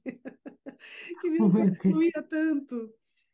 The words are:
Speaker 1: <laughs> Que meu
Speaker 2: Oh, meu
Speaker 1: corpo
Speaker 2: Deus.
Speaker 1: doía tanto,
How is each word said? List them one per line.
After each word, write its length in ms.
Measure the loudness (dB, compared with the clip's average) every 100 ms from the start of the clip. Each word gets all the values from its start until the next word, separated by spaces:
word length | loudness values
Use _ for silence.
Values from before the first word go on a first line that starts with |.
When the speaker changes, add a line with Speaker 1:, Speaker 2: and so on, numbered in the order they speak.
| -12
Speaker 1:
<laughs> 580 | -14 -16 -18 -20 -20 -20 -20 -20 -20 -16 -8
Que 80 | -2
meu 160 | 2 4
Speaker 2:
Oh, 40 |
meu 180 | 6 4
Speaker 1:
corpo 160 | 2
Speaker 2:
Deus. 120 | 0 2
Speaker 1:
doía 280 | 2 0 -6
tanto, 640 | -2 -2 -2 -6 -10 -12 -16 _ _ _